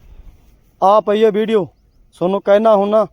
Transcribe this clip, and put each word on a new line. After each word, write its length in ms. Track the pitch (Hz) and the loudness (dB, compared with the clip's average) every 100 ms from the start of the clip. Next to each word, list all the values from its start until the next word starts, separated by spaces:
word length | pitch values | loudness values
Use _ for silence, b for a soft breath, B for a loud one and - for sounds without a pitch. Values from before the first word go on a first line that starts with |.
| - - - - _ _ _ _ | -20 -20 -20 -20 _ _ _ _
ਆ 180 | 190 214 | 2 2
ਪਈ 220 | 208 208 | 0 0
ਆ 60 | 220 | 0
ਵੀਡੀਓ, 360 | 202 220 220 160 _ _ _ _ _ | 0 -2 -2 -4 _ _ _ _ _
ਤੁਹਾਨੂੰ 220 | 175 196 | -6 -4
ਕਹਿਣਾ 340 | - 202 220 208 | 0 0 2 0
ਹੁੰਨਾ, 320 | 202 220 202 | 0 -2 -2